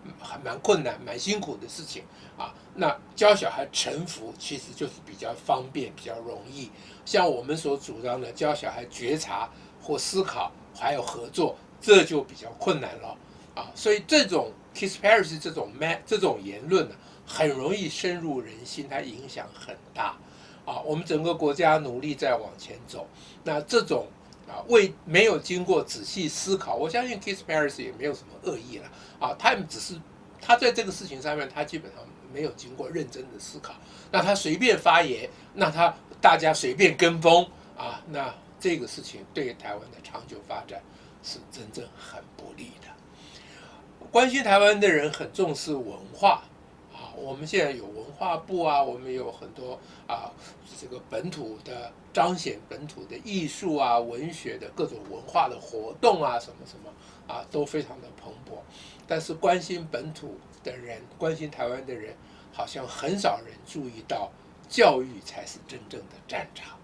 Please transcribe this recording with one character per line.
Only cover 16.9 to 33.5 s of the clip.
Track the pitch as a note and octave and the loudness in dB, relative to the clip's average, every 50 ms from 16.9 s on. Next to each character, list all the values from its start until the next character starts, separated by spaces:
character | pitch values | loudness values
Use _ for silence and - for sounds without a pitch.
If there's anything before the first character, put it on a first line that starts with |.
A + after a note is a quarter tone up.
| - - - - - - - | -6 -16 -20 -20 -20 -20 -18
很 | - - - D#3 D3+ | -12 -2 2 2 2
容 | C#3 C3 C3 D3+ G3 | 2 0 0 -2 -2
易 | G#3+ F#3+ D3+ | -2 -2 -6
深 | - - - F#3 F3 F3 | -6 -2 -2 -2 -2 -2
入 | E3 D#3+ C#3 B2+ | -4 -4 -4 -4
人 | A2+ A2 G#2+ A2 B2 | -6 -8 -14 -16 -14
心， | - - C#3 C3+ C#3 | -12 -10 -10 -8 -6
它 | C#3 C#3+ | -6 -6
影 | C#3+ C3 A2 B2 C3+ C3+ | -6 -6 -12 -12 -14 -12
响 | - - - - - | -12 -12 -12 -12 -14
很 | - - - G2+ - - - - | -16 -14 -14 -14 -16 -16 -18 -6
大。 | - A2 G2 - - - - - - - - - - - | -4 -4 -4 -4 -8 -18 -20 -20 -20 -20 -20 -20 -16 -12
啊， | - B2 - | -8 -8 -6
我 | - D#3 D3+ | -4 -2 -2
们 | D#3 F3 | -4 -2
整 | - D#3+ D3+ D#3 | 0 0 0 2
个 | E3+ E3+ | 0 0
国 | E3 D#3+ D3 C#3 | 2 2 0 2
家 | D#3+ E3+ D#3+ D#3 D#3 | 4 6 6 6 6
努 | D3+ C3+ A#2+ B2+ | 2 -2 -6 -4
力 | C#3+ D3+ C#3+ | -4 -4 -4
在 | - D3+ C3+ B2 | -2 0 0 0
往 | A#2 - - - - | 0 -2 -6 -14 -16
前 | - - G#2+ - - | -16 -16 -16 -18 -16
走， | - - F#2 E2+ - - - - - - - - | -14 -12 -12 -12 -14 -16 -20 -20 -20 -20 -10 -6
那 | D#3+ D#3 D3+ | -4 -4 -4
这 | D3 - - A3+ | -2 2 2 2
种， | G#3+ - D#3+ B2 A2+ - - - - - - - - - | 2 4 0 -2 -2 -4 -14 -20 -20 -20 -20 -20 -18 -14
啊， | - - - - | -12 -12 0 8
未， | A#3+ A#3 G3 F#3+ - - - | 8 8 8 8 2 -6 -8
没 | - D#3 F3+ G#3+ | 4 6 8 8
有 | A3+ F#3+ D3+ | 8 6 2
经 | - - F3 F3+ F3+ | -2 -2 -4 -4 2
过 | F3 F#3 D3+ | 2 2 2
仔 | C3+ - - - D3+ | 2 -2 -8 -10 -10
细 | - - G3+ F3 D#3 | -10 -6 -4 -4 -4
思 | - - - F#3 G3 F#3+ | -4 -4 -2 0 0 0
考， | - - - | 0 -2 -2
我 | - - F#3 | -2 -2 0
相 | - A#3+ B3 B3+ | 0 -2 -2 -2
信 | A#3 G3 | -6 -6
Kiss | - G#3 G3 F#3+ - - | -6 -6 -6 -6 -4 -2
Paris | D#3+ D#3 D3+ C#3+ C#3 - | 2 2 2 2 0 -4
也 | B2+ A2+ - | -10 -10 -8
没 | G#2+ B2+ | -6 -4
有 | D3 C#3 | -4 -4
什 | - - - | -4 -10 -20
么 | - - - | -20 -8 -6
恶 | F#3 D#3 A#2 | -6 -6 -6
意 | A2+ B2 A#2+ G#2 | -8 -12 -14 -14
了， | - - - - - - - - | -14 -16 -18 -20 -20 -20 -10 -6
啊， | C#3 C#3+ C#3+ - | -4 -4 -4 2
他 | - A3+ C4 | 2 2 2
们 | G#3 F3 D#3 | 2 -4 -8
只 | - G#3+ | -8 -10
是， | - - F#3 E3 - - - - - - - - | -10 -10 -10 -12 -14 -18 -20 -20 -20 -20 -20 -16
他 | - - A#3+ A#3+ | 4 6 6 6
在 | C4+ A#3+ | 6 4
这 | A#3+ A#3+ A3 | 2 2 -2
个 | F#3+ | -4
事 | - - G#3 D#3+ | -6 -8 -10 -10
情 | C#3 C3 | -12 -8
上 | C3 D3+ D3 D3+ | -4 -4 -2 -2
面， | C#3+ C3+ | -4 -6
他 | - G3 G3+ | -4 -6 -6
基 | G3 - F3+ | -4 -6 -10
本 | - - - | -10 -10 -16
上 | - - - - - - - C3 | -16 -18 -18 -20 -20 -20 -14 -8
没 | C3+ | -6
有 | D#3 - | -6 -6
经 | - - - B2 B2+ | -6 -10 -16 -16 -10
过 | - - - | -10 -10 -6
认 | E3 E3 D3 B2 | -6 -6 -6 -6
真 | - C3 C3 C3 | -10 -14 -14 -14
的 | A#2 G#2 | -14 -16
思 | - - | -16 -14